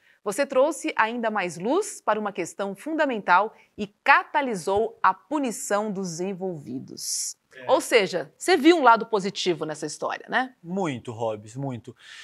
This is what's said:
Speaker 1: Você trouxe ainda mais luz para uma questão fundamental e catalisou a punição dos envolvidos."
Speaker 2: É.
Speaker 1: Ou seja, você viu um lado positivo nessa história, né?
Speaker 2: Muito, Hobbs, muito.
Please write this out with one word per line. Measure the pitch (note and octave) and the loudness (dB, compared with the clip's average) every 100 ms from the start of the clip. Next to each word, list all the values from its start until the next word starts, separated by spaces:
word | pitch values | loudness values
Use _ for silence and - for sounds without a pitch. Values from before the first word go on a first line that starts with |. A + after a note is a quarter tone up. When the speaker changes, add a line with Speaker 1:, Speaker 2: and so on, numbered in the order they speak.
| _ _ | _ _
Speaker 1:
Você | G3+ G3 | -6 -2
trouxe | C#4 C4 C#4+ D#4 D#4 | 0 2 2 0 -4
ainda | - A3 A#3+ A3+ | 0 0 0 -2
mais | G#3+ F3+ D#3 | -2 -4 -4
luz | G3 D#4+ G#4+ - | 0 0 -2 -4
para | - G#3+ | -2 -2
uma | G#3 | -2
questão | G3+ E3 - G3 G3 | -6 -8 -6 -8 -8
fundamental | - D#4+ D4 A3+ F#3 F3+ G#3+ - _ - | -6 -2 -2 -2 4 4 4 -4 _ -10
e | G#3 _ | -10 _
catalisou | - D#4 F#4 D#4 C4+ G3+ D#3+ G3 A3 - | 4 4 4 -2 -2 -2 0 0 0 0
a | F#3+ | 0
punição | F#3+ - D4+ C4+ G3+ - G3+ G#3+ | 0 -4 -4 -2 -4 -2 -2 -2
dos | F#3+ F#3+ D#3+ | -4 -6 -6
envolvidos." | F#3 F#3 F#3+ E3 C3+ C3 - - - - - - _ | -6 -6 -6 -8 -10 -10 -12 -12 -8 -6 -6 -10 _
Speaker 2:
É. | - - | -10 0
Speaker 1:
Ou | D4+ | 2
seja, | - B3+ F#3+ F3 C#3+ - | 4 4 4 0 -6 -4
você | - F4+ | 2 4
viu | C#4 F4 | 6 8
um | |
lado | B3 A3+ A3 | 8 6 4
positivo | G#3+ F#3+ - F#3 D#3 | -2 -2 -2 -2 -2
nessa | D#3 D3+ | -4 -6
história, | D#3 - C#3 - - | -8 -6 -6 -6 -4
né? | G#3+ B3+ - | -4 -4 -8
Speaker 2:
Muito, | E3 F#3+ F3+ B2+ - | -10 -4 -4 -4 -8
Hobbs, | A2 A2+ G#2+ G#2+ A#2+ | -6 -4 -4 -10 -10
muito. | C#3 A#2+ A2+ - - - | -8 -8 -12 -20 -20 -20